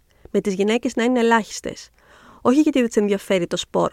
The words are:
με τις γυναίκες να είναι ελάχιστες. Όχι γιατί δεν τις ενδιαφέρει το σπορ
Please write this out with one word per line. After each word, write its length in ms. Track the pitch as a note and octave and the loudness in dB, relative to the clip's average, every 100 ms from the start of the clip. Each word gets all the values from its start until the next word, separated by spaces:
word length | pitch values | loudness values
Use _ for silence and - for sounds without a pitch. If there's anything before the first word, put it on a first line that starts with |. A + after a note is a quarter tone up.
| _ _ - | _ _ -6
με 100 | G3+ | -2
τις 140 | G3+ | -2
γυναίκες 420 | F#3 G3+ A#3+ C4 A#3+ | 0 0 0 -2 -2
να 80 | |
είναι 140 | A#3 B3+ | 0 2
ελάχιστες. 720 | A3+ A#3 G3 - - - - _ _ - - - | 4 2 0 -8 -10 -12 -16 _ _ -20 -20 -4
Όχι 200 | A#3+ C4+ | 2 4
γιατί 180 | D4+ C#4+ | 4 2
δεν 100 | A#3 | 0
τις 80 | - | 0
ενδιαφέρει 500 | G#3 G3 - F#3+ F3 | 0 -2 0 -2 -2
το 100 | F3+ | -6
σπορ 360 | - F#3+ E3+ | -4 -2 -2